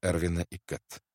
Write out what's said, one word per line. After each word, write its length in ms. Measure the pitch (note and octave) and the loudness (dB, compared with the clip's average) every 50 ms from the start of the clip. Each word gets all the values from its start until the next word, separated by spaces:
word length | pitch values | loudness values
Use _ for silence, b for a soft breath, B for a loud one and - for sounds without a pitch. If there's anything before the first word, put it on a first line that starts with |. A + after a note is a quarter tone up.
Эрвина 440 | - F#2 E2+ D#2+ E2+ F2 E2+ E2+ E2+ - | 2 2 2 4 2 2 2 0 -2 -4
и 80 | - - | -6 -12
Кэт. 440 | - - C#2+ - - - - - - _ | -8 -8 -8 -8 -8 -12 -18 -18 -18 _